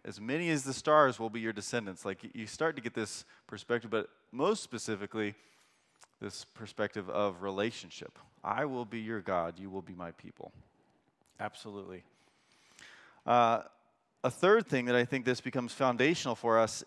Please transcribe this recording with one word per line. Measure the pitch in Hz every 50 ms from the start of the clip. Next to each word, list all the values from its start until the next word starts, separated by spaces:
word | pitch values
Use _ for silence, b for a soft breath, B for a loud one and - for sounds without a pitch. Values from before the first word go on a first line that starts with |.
| -
"As | - 95 98
many | 104 117 135 160 175 170
as | 160 147 131
the | 135 131
stars | - - - 151 151 147 135 123 -
will | 113 113
be | 104 117
your | 110 110 110
descendants." | 104 98 - - 120 110 101 92 - -
Like, | 101 95 - -
y-, | 107 -
you | 117 110
start | 104 - - 156 160 160
to | 135 110
get | 120 -
this | 120 110 101 - - - b b b b
perspective, | - - 110 - - 120 117 117 113
but | 104 110 101 - - _ _ _ -
most | 123 143 190 220 208 -
specifically, | - - 113 - - 110 95 104 101 - 110 107 104 101 b b b b b b b b b b b b b b _ _ _
this | - 101 - - -
perspective | - _ - 113 104 - - 107 101 - 110 95 92
of | - 90 104 101 92 85 92
relationship. | 98 98 95 101 117 117 - - 82 - - - - - - - - _ _ -
"I | - 107 120 147
will | 147 131 123 120
be | 104 110 117
your | 110 107 113 107
God, | 90 - 95 87 85 85 85 85
you | 98 98
will | 95 95 87
be | 92 95
my | 87 87 85
people." | 82 - - 80 - - - - - - - _ _ _ _ _ _ _ _ _ _ _ _ _ _ _
Absolutely. | - 104 - - - 110 101 101 95 90 92 90 - _ B B B B B B B B B B B B B B B B B B B B B B B
Uh, | - 117 120 120 113 117 110 - - - _ _ _ _ _ _ _ _ _ -
a | 131 -
third | - - 185 208 226 202
thing | - 147 131 123
that | 123 123
I | 123 120
think | 117 - 135 120
this | 127 123 -
becomes | - 131 - 135 120 117 -
foundational | - 139 131 120 110 127 147 175 - - 135 117
for | - - 117 113 113
us | 113 110 - - -